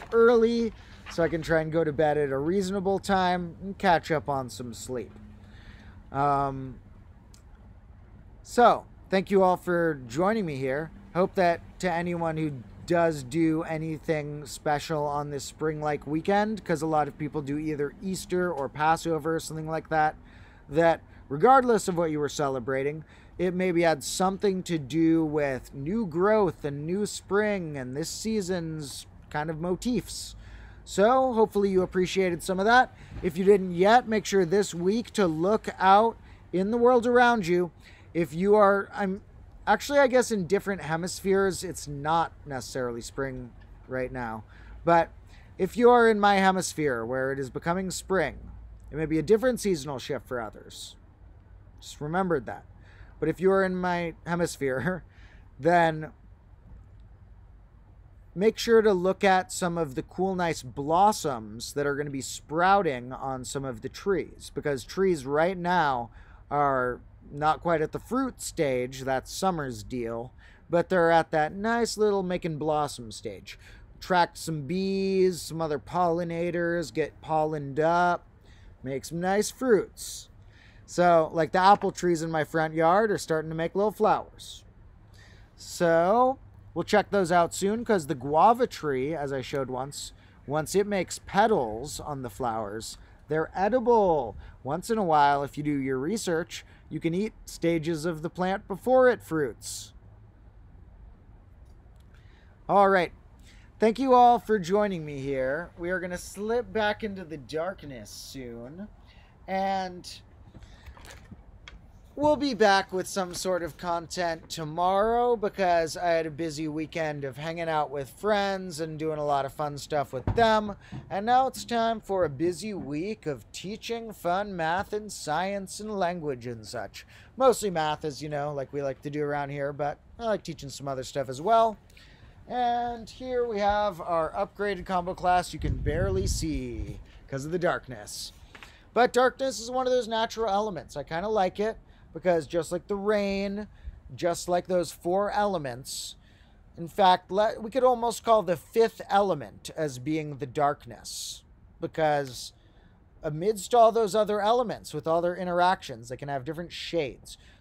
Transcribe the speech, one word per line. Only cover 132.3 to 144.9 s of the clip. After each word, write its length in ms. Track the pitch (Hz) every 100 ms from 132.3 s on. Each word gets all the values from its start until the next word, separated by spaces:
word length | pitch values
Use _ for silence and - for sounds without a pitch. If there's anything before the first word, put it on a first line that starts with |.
| - -
And 600 | 247 240 240 240 233 226
here 380 | - 254 247 240
we 120 | 208
have 400 | 202 208 208 170
our 320 | 170 165 160
upgraded 540 | 196 202 - 202 180 175
combo 300 | 185 175 175
class 360 | 185 180 175
you 80 | 156
can 180 | 156 -
barely 500 | 143 156 196 190 -
see 720 | - 160 139 123 110 - - - - -
'cause 160 | 135
of 80 | 151
the 80 | 175
darkness. 720 | 170 127 - 113 101 - - - - - - - -
But 180 | 220 247
darkness 480 | 240 254 240 269 214
is 120 | 233
one 160 | 254 254
of 40 |
those 160 | 254 214
natural 420 | 220 226 220 220
elements. 460 | 196 214 160 113 147
I 80 |
kinda 240 | 135 165 208
like 320 | 214 185 -
it 180 | 214 220 - - -
because 320 | 165 180 170 135
just 260 | 170 151
like 160 | 180 -
the 80 | 202
rain, 720 | 196 214 202 196 196 202 214 - - - -
just 340 | 127 170 165 175
like 200 | 180 175
those 240 | 180 170